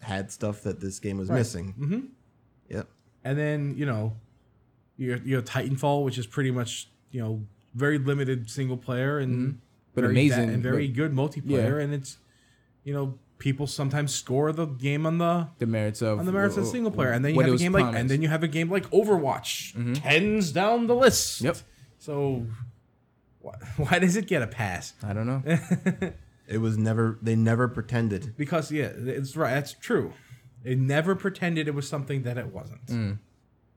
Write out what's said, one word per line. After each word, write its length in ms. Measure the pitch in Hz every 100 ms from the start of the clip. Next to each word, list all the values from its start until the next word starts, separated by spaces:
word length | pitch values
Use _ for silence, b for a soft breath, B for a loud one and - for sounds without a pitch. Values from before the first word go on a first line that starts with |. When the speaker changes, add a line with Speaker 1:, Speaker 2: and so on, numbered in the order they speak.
Speaker 1:
had 300 | 110 98 98
stuff 300 | - 107 107
that 180 | 101 90
this 200 | 95 -
game 180 | 104 98
was 120 | 95
Speaker 2:
Right. 80 | 123
Speaker 1:
missing. 360 | 110 87 95 107
Speaker 2:
Mm-hmm. 200 | 147 226 269 - _ _ _ _ -
Speaker 1:
Yep. 180 | 104 - _ _ _
Speaker 2:
And 160 | 131 143
then, 340 | 151 151 143 -
you 100 | 143
know, 260 | 110 110 110 - _ _ _ _ _ _ -
you, 240 | 127 123 -
you 120 | 131
have 80 | 117
Titanfall, 580 | 131 131 135 147 143
which 160 | 139 120
is 80 | 113
pretty 240 | 147 131
much, 360 | 123 117 - - _ _
you 100 | 127
know, 220 | 113 110 104 _ _
very 240 | 113 143 147
limited 500 | 135 139 131 127 113
single 260 | 139 131 127
player 400 | - 123 135 147
and 160 | 131
Speaker 3:
Mm-hmm. 240 | 123 135 - _ _ _ 127
But 60 | 117
Speaker 2:
very 80 |
Speaker 3:
amazing, 360 | 117 143 120 117
Speaker 2:
and 140 | 117
very 240 | 127 143 139
Speaker 3:
but 80 | 123
Speaker 2:
good 160 | 156
multiplayer. 640 | 135 151 147 131 135 110 147
Speaker 3:
Yeah. 60 |
Speaker 2:
And 100 | 143
it's, 240 | 143 135 - b b b b b _
you 120 | 143 143
know, 240 | 135 123 _ -
people 300 | 139 135 143
sometimes 440 | - 135 147 143
score 400 | - - 131 151
the 140 | 156 156
game 400 | 127 139 147 160
on 140 | 170
the 300 | 170 175 160 -
Speaker 3:
The 80 | 113
merits 340 | 110 107 104
of 160 | 113 104
Speaker 2:
on 80 | 180
the 60 |
merits 260 | 196 202 202
of 60 |
Speaker 3:
w-, 80 | -
Speaker 2:
single 200 | 247 220
player, 200 | 175 131
and 120 | 120
then 100 | 139
you 20 | 156
Speaker 3:
what 80 | 131
Speaker 2:
have 40 |
Speaker 3:
it 20 |
Speaker 2:
a 20 |
Speaker 3:
was 80 | 123
Speaker 2:
game 120 | 175
like, 100 | 196
Speaker 3:
promised. 180 | 123 113
Speaker 2:
and 80 | 127
then 140 | 143
you 40 | 156
have 120 | 156
a 60 | 165
game 240 | 156 165
like 180 | 190 -
Overwatch, 840 | 196 214 185 135 - - - - 113
Speaker 3:
Mm-hmm. 180 | 120
Speaker 2:
tens 580 | 135 143 156 208 214 170
down 360 | 156 202 240 233
the 80 | 240
list. 460 | 254 - - -
Speaker 3:
Yep. 160 | 131 127 - b b _
Speaker 2:
So, 480 | - 143 139 127 113 113 123 - _ _ _ _ _ _ -
wh-, 40 |
<laughs> 280 | - - -
why 180 | 135 180
does 160 | 180 208
it 100 | -
get 160 | 160
a 60 | 110
pass? 460 | - 101 85 - -
Speaker 3:
I 100 | 107
don't 140 | 104 117
know. 840 | 135 139 165 - 180 185 180 180 -
Speaker 2:
<laughs> 60 | - _ -
Speaker 1:
It 100 | 110
was 180 | 113 107
never, 420 | 110 113 113 110
they 140 | 113 113
never 300 | 113 117 127
pretended. 640 | 120 107 120 113 95 110 110
Speaker 2:
Because, 340 | 147 165 143
yeah, 200 | 151 113 -
it's 400 | 123 139 135 156
right. 160 | 135
That's 200 | 139 143
true. 400 | - - 196 95 - B B B - 127
It 120 | 127
never 340 | 131 147 170 185
pretended 520 | 196 190 175 160 151
it 60 | 143
was 120 | 139
something 360 | 147 - 139
that 140 | 123 120
it 80 | -
wasn't. 380 | 90 - - -
Speaker 3:
Mm. 320 | 117 101 104 - _ _ _ _